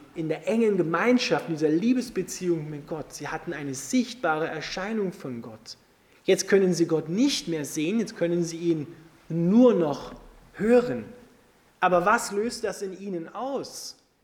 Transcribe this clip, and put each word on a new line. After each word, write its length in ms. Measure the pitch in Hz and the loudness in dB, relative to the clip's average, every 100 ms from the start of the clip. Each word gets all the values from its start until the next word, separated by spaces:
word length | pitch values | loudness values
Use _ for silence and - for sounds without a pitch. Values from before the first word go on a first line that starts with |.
| - | -16
in 140 | - 156 | -8 -6
der 180 | 151 - | -4 0
engen 280 | 220 220 190 | 2 2 2
Gemeinschaft, 720 | 160 165 220 247 - 151 - | 2 2 4 4 2 0 0
in 60 | |
dieser 140 | 156 156 | 0 2
Liebesbeziehung 1000 | 160 233 254 - 190 180 - 180 165 151 | 4 2 2 0 -4 -6 -4 -2 -2 -2
mit 160 | 147 147 | -10 -10
Gott. 260 | 160 - | -10 -10
Sie 160 | - 143 | -10 -8
hatten 240 | 160 - | -8 -6
eine 220 | 151 143 | -8 -6
sichtbare 720 | 131 - 254 220 - 165 156 160 | -8 -2 0 0 -2 -2 0 -2
Erscheinung 680 | 156 - - 196 220 190 | -6 -8 -8 -4 -2 -4
von 300 | - 139 117 | -4 -10 -10
Gott. 340 | 117 110 - - _ _ _ _ | -12 -16 -18 -20 _ _ _ _
Jetzt 240 | - 190 - | 2 2 4
können 260 | 196 185 | 4 4
sie 120 | 165 165 | 4 2
Gott 220 | 160 156 | 0 0
nicht 400 | 185 277 - 180 | 2 2 0 -4
mehr 160 | 160 | -6
sehen, 340 | 139 160 156 226 | -4 -4 0 0
jetzt 180 | 196 - | -2 -2
können 280 | 170 170 | 0 0
sie 140 | 165 165 | -2 -2
ihn 280 | 170 160 139 - - _ - | 0 0 -2 -12 -20 _ -6
nur 460 | 165 170 220 254 | 0 4 8 8
noch 400 | 190 156 - - - - - - | 6 2 -2 -8 -16 -20 -20 -16
hören. 520 | - 208 247 233 120 101 - - _ _ _ _ - | -2 4 4 4 -6 -8 -16 -20 _ _ _ _ 0
Aber 260 | 180 180 185 | 4 4 4
was 260 | 233 - | 2 2
löst 320 | 202 233 226 | -4 -4 -4
das 180 | 214 180 | -6 -6
in 160 | 196 180 | -10 -8
ihnen 300 | 202 175 165 | -8 -8 -8
aus? 640 | 196 254 262 147 - - - _ _ | -8 -6 -6 -8 -12 -14 -16 _ _